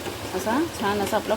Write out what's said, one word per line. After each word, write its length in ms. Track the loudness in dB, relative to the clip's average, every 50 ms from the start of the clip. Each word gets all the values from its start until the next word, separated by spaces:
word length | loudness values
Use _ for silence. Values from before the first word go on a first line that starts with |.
| -6 -8 -8 -6 -6 -4 -4
असा 220 | -2 0 2 2 2 2 0 0 -2
छान 200 | 0 0 2 2
असा 160 | 0 2 0
आपला 180 | 0 2 2 0